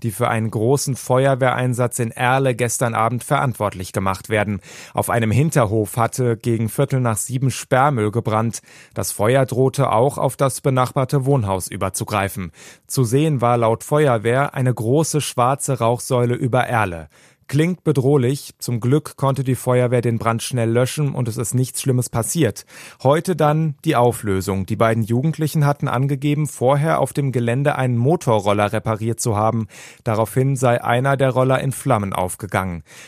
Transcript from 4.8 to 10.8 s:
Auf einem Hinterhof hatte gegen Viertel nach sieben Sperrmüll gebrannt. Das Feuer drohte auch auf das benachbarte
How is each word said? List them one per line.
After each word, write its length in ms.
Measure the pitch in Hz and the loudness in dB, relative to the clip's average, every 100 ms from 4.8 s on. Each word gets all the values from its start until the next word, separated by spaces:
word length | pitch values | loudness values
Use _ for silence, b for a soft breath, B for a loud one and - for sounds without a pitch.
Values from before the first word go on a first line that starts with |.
| B | B
Auf 160 | - 101 | -4 0
einem 220 | 110 110 | 0 2
Hinterhof 680 | 104 160 151 107 110 104 - | 2 2 2 2 0 -2 0
hatte 400 | 113 - 123 117 | -2 0 -2 0
gegen 320 | 120 113 110 | 0 0 0
Viertel 320 | - 139 131 | -2 0 0
nach 160 | 123 107 | 0 -2
sieben 340 | - 127 131 | -4 -2 -2
Sperrmüll 580 | - - 127 143 131 107 | -2 0 2 2 2 0
gebrannt. 500 | 113 113 110 113 - B B B | 0 0 0 0 -4 B B B
Das 180 | - 101 | -8 -6
Feuer 340 | - 104 135 131 | 0 2 4 2
drohte 460 | 113 131 131 131 | 2 0 2 2
auch 260 | 107 135 - | 2 2 0
auf 200 | 139 - | -2 0
das 240 | 139 - | -2 0
benachbarte 640 | 143 127 | 0 0